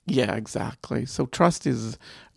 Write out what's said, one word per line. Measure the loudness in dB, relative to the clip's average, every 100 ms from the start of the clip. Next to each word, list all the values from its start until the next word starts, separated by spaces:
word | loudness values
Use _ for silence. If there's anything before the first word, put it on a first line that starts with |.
| 0
Yeah, | 2 2 0
exactly. | -4 -4 -4 -6 -4 -4 -2
So | -2 -2
trust | 4 4 4 0
is | -2 -4 -8 -14 -20 -20